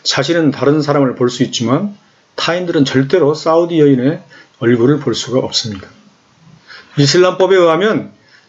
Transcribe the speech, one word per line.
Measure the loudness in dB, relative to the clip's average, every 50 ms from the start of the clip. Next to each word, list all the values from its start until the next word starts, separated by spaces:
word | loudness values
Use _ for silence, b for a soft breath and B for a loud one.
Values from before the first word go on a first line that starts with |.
| B
자신은 | -4 -4 -4 -2 -2 0 0 0 0
다른 | 0 0 0 0 0 0 0
사람을 | 0 0 0 0 0 0
볼 | -2 -2 -2
수 | 0 -2 -4
있지만 | -4 -2 -4 -2 -2 -2 -2 -2 -4 -8 -12 b b b b b b _
타인들은 | -6 -4 -4 -4 -4 -4 -2 0 0 0
절대로 | 0 0 -2 0 0 2 2 2 0 0
사우디 | -2 -2 0 0 2 0 0 2 2
여인의 | 4 4 4 2 2 -2 -2 -4 -8 b b b b b b _
얼굴을 | 0 0 2 2 2 2 2 0
볼 | -2 -4 -6
수가 | -6 -6 -4 -4 -4
없습니다. | -4 -4 -6 -6 -6 -6 -8 -10 -12 -16 -20 _ _ _ _ _ _ _ _ _ _ -20 -20 B B B B B B B -2 0
이슬람법에 | 0 2 4 4 2 2 2 2 2 2 4
의하면 | 4 4 4 2 2 0 0 -2 -2 -4 -8 b b b b b b b